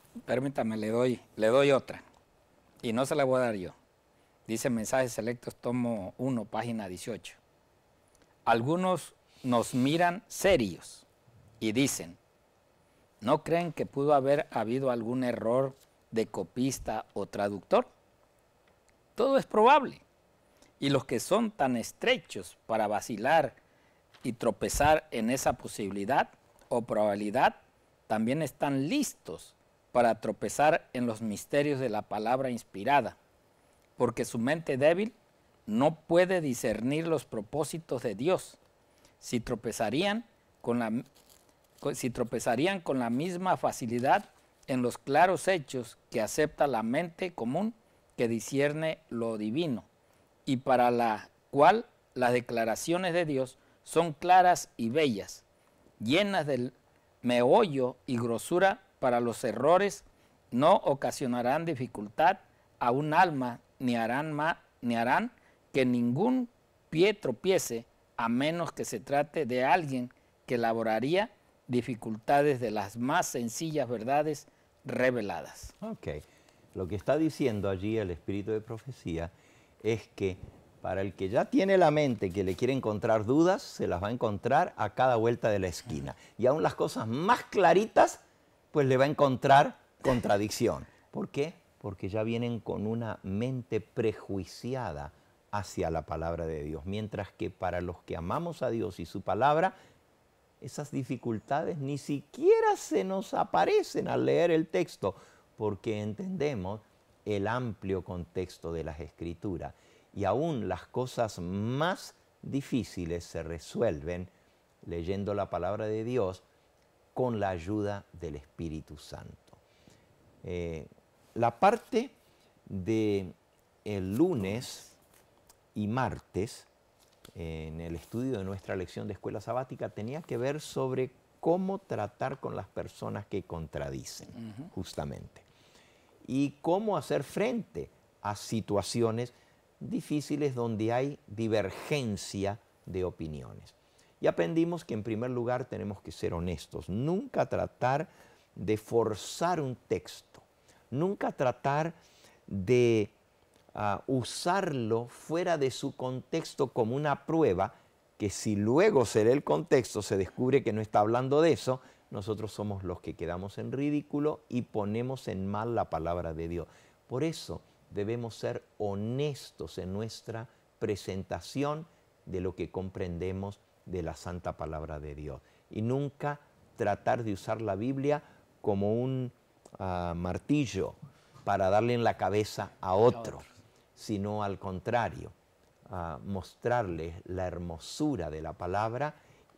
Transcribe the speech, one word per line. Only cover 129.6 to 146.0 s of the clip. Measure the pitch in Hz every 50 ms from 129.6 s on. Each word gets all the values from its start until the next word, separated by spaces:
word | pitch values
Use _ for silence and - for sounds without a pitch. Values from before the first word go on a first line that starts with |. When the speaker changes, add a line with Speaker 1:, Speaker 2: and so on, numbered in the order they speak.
| 131 - 135 - 123 110
Speaker 2:
tenía | - - 104 117 139 160
que | 165 - 135 117
ver | 123 135 143 151
sobre | - - - 139 135 131 127 127 131 127 - _ _ _ _ _
cómo | - 160 170 180 185 185 196 -
tratar | - - - 113 104 101 - - 127 131 - -
con | - 120 107
las | 101 98
personas | - - - 82 - - - 113 110 107 104 104
que | - - 98
contradicen, | - - - 82 80 73 - 73 69 69 67 65 62 - - - - 92
Speaker 1:
Ujú. | 101 104 113 110 104 110 147 185 -
Speaker 2:
justamente. | - 90 - - - 80 71 58 50 - - - - - _ _ _ _ _ - - _ _ _ _ _ _ _ _ -
Y | - 123 135 143 139 135 -
cómo | - 165 175 196 226 214 190
hacer | 151 123 - 156 147 139
frente | - - 160 202 233 247 233 - - - - 67 - _ _ _ _ _ _
a | - 104 104
situaciones | - - - 120 110 98 - 104 98 92 - - 120 117 113 110 117 123 123 - _ _ _ _ _ _ _ _ -
difíciles | - - - - - - - 151 139 - 143 151 147 143 123
donde | 123 117 117 113 101 110 110
hay | 117 123 135 143 147 - _ -
divergencia | 104 107 113 110 110 107 98 95 - - - - 151 147 127 113 101 92 - - - 101 95 98 104 - _ _ _ _ _
de | - 85 95 90
opiniones. | 87 85 - 80 80 76 71 64 55 50 50 50 - - _ _ _ _ _ _ _ _ _
Y | -
aprendimos | 156 160 175 170 170 165 165 165 170 175 165 -
que | - 117
en | 107 -
primer | 120 110 104 120 127
lugar | 127 123 117 120 123 127 131
tenemos | - - 101 101 104 98 -